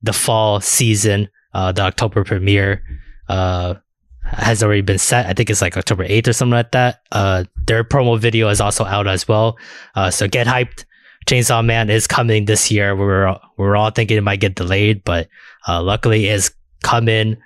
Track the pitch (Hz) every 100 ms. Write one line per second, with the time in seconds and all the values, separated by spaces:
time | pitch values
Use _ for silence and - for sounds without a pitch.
0 | 113 - - 110 110 101 - - 117 104
1 | 107 98 101 _ _ 92 92 95 92 -
2 | 110 104 98 98 98 101 98 98 - -
3 | - - - 95 92 90 90 - _ _
4 | _ - - - 117 110 107 104 98 95
5 | - 123 90 95 113 104 87 92 - 95
6 | 92 107 123 117 123 120 117 127 123 -
7 | - 104 98 92 92 - - 113 113 139
8 | 123 113 117 113 107 104 101 - 101 101
9 | 98 92 - 107 113 117 - - - 101
10 | 95 - 98 123 120 127 123 - - _
11 | - - - 127 117 117 113 113 104 110
12 | - - 117 110 104 107 - 104 101 98
13 | 101 95 95 95 - - 101 104 107 117
14 | 107 107 101 101 101 92 87 98 107 104
15 | - 85 82 - - - - 85 90 107
16 | 120 110 101 101 - - _ - - 117
17 | 117 110 110 110